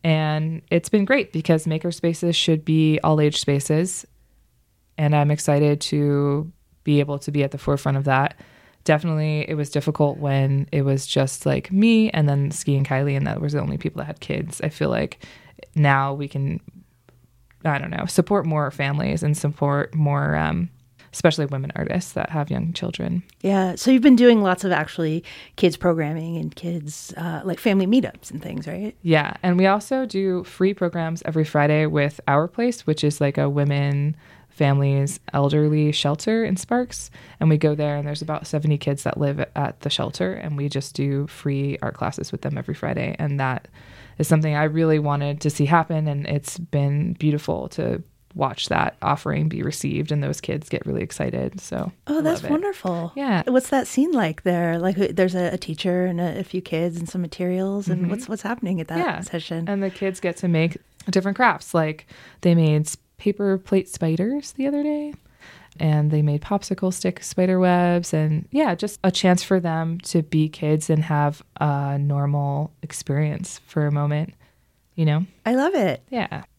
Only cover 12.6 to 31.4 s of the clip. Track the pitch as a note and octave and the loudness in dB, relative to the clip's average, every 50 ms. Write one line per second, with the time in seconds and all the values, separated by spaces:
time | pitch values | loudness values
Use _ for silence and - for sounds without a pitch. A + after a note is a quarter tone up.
12.6 | - - C#3+ C3+ C3+ - C3+ C3 C#3+ C#3+ C#3 C#3 C#3+ - - - D#3 D3 D3 C#3+ | -2 0 2 2 2 0 0 0 0 0 0 0 -2 -2 -2 -2 -4 -2 -2 -2
13.6 | - C#3+ C#3 - - D#3+ - - - D3+ D#3 - - - C#3 - - - - - | -2 -2 -4 -4 -6 -6 -6 -6 -10 -10 -10 -12 -8 -6 -6 -4 -4 -8 -8 -6
14.6 | - D#3 - - D3+ C#3+ - A1+ D2 - - _ - - - - - - _ - | -6 -6 -2 -2 -2 0 0 0 -2 -4 -6 _ -20 -20 -20 -20 -20 -20 _ -20
15.6 | - _ _ D#3 D3 C#3+ C#3 C3+ C3+ C#3 C#3 C#3+ C#3+ C#3+ - C#3 C#3 C#3+ D#3+ E3+ | -20 _ _ 2 4 4 4 4 2 -2 -4 -6 -8 -8 -4 -4 -4 -4 -4 -6
16.6 | _ - _ F#3 - _ _ _ _ _ _ _ _ _ _ _ _ _ _ _ | _ -16 _ -20 -20 _ _ _ _ _ _ _ _ _ _ _ _ _ _ _
17.6 | - D#3+ C#3+ C#3 C#3 - - - - F3 - - E3 - G#3 G3 E3+ D#3+ D#3 D3+ | -2 -2 -2 -2 -4 -6 -6 -6 -6 0 0 0 2 2 0 0 0 0 -2 -2
18.6 | D3 C#3+ C#3+ - C#3 C#3 D3 D3 - - D3 E3 D3+ D3 D3 - - D3 D3+ - | -2 -4 -4 -4 -4 -2 -2 -2 -2 -2 -2 0 0 -2 -2 0 -2 -4 -2 0
19.6 | C#3+ C#3+ C#3+ C#3+ C#3+ - - D#3+ D3+ C#3+ C#3+ C#3+ C#3+ D3 D3+ D3+ D#3 D#3 E3 F3 | 0 0 0 0 -2 -2 -2 0 0 2 2 0 0 0 0 0 0 0 0 -2
20.6 | F3 F3 - _ _ _ _ _ - _ - - - E3+ D#3 - D3 C#3 C#3 C3+ | -4 -4 -8 _ _ _ _ _ -20 _ -8 2 2 2 2 2 -2 -2 -2 -6
21.6 | C3+ C#3+ - - - - - F3+ - - - - - - E3 D#3 C#3+ - - - | -6 -6 -4 -4 -4 -2 -2 -4 -4 -4 -6 -6 -6 -4 -2 -4 -2 -2 -2 -2
22.6 | - E3 E3+ - F3 F3 E3+ - F3 F3 F3 F3+ - - _ _ - F#3+ G3 F#3+ | -2 -4 -4 -4 -6 -6 -4 -4 -4 -2 -2 -4 -6 -8 _ _ -2 0 2 2
23.6 | F#3+ F#3 F3 - - B3 C4 B3+ A3+ D4 B3+ A#3 B3 B3 A#3 G#3+ G3+ F#3 F#3 F3+ | 2 0 -2 0 4 4 6 8 8 8 8 10 10 8 8 8 4 2 0 0
24.6 | G3 F#3+ F3+ D3 D#3 - - - E3 D#3 D#3 E3+ E3+ - - - - - _ - | 0 0 0 0 0 -4 -4 -2 -2 0 0 -2 -4 -8 -20 -20 -20 -20 _ 2
25.6 | - F3 D#3 - - F3 E3 D#3+ D#3 D3 D#3+ D#3+ D#3+ E3 E3 E3 D#3 D#3 D3+ - | 2 2 2 2 0 0 2 2 0 -2 -4 -4 -6 -6 -6 -6 -6 -8 -8 -8
26.6 | - E3+ E3+ E3 D3 D3+ - - - - - - E3 F3 E3 D#3 - F#3+ E3 - | -8 -6 -6 -6 -8 -10 -12 -14 -16 -16 -10 -8 -6 -6 -6 -6 -4 -6 -6 0
27.6 | - A3 G3 G3 F#3+ F#3 A3+ C4 F3+ G#2 - - - - - - - - - D#3 | 0 2 4 4 4 4 4 2 2 0 -8 -14 -18 -12 -12 -10 -10 -8 -10 -10
28.6 | D3+ D#3 - F3+ G#3 G#3+ - _ - E3+ D#3+ D3+ D3 - - - - F3+ F3 F3+ | -10 -10 -10 -8 -8 -10 -10 _ 0 2 4 4 2 0 -6 -2 0 2 4 4
29.6 | F#3+ F#3+ G3 G#3+ G#3 - C4 C4 C4 G#3+ - F#3+ F#3+ F#3+ F3+ F3+ - - - - | 4 4 4 2 0 -2 -2 -2 -2 -2 -2 -2 0 0 0 -2 -4 -8 -2 0
30.6 | F#3+ G3 G3+ - F#3 E3+ - E3+ E3 D#3+ E3 E3+ - - D#3+ D#3+ | 2 2 2 0 -4 -2 -2 -4 -4 -4 -6 -6 -6 -2 0 0